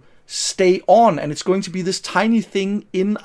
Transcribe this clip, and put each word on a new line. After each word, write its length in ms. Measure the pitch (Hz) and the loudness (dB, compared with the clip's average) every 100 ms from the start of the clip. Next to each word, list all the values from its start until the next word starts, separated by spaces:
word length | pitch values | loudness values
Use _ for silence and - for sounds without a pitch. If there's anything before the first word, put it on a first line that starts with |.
| _ _ - | _ _ -12
stay 540 | - - - 185 185 - | -8 -6 2 2 2 4
on, 320 | 208 226 151 | 6 4 2
and 120 | 151 | -4
it's 120 | 147 | -6
going 180 | 185 196 | -2 -2
to 60 | 196 | -4
be 120 | 185 | -6
this 180 | 180 185 | -6 -6
tiny 400 | - 180 220 226 | -4 -2 2 0
thing 440 | - 196 196 202 - | 0 -4 -4 -4 -6
in 240 | 185 202 214 | -4 -2 -2